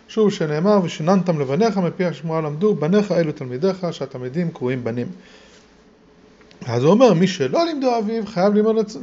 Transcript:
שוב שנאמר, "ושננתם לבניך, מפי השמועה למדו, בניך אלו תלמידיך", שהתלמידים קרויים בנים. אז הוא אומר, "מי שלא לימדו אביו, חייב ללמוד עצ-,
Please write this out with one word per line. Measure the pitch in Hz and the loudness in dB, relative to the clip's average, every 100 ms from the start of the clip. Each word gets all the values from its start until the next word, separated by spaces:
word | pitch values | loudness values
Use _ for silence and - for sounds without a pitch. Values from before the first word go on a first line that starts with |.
| - | -6
שוב | 220 208 | 0 2
שנאמר, | 196 156 151 196 208 | 2 -2 0 2 2
"ושננתם | 160 - 160 196 175 151 | 0 -2 2 2 2 0
לבניך, | 131 143 226 196 | 0 2 2 0
מפי | 170 165 175 | -2 -2 -4
השמועה | 143 160 160 | -4 -4 -4
למדו, | 156 147 208 165 | -4 0 0 2
בניך | 151 208 202 | 2 2 2
אלו | 170 156 | 0 0
תלמידיך", | 151 131 127 190 185 175 | -4 -8 -2 -2 -2 -6
שהתלמידים | - 135 127 127 156 170 | -6 -8 -8 -6 -4 -4
קרויים | - 123 127 | -4 -4 -2
בנים. | 120 120 123 - - - - - _ _ - _ _ _ - _ - - 123 | -4 -4 -6 -10 -20 -20 -20 -20 _ _ -20 _ _ _ -20 _ -20 -14 -4
אז | 120 | 0
הוא | 143 | 4
אומר, | 214 254 | 6 6
"מי | 165 190 | 4 2
שלא | - 127 330 339 | 0 0 0 0
לימדו | 294 262 233 | 0 0 0
אביו, | 208 226 202 | -2 -4 -4
חייב | 175 202 | 0 2
ללמוד | 208 220 220 | 4 2 2
עצ-, | 214 - | -2 -2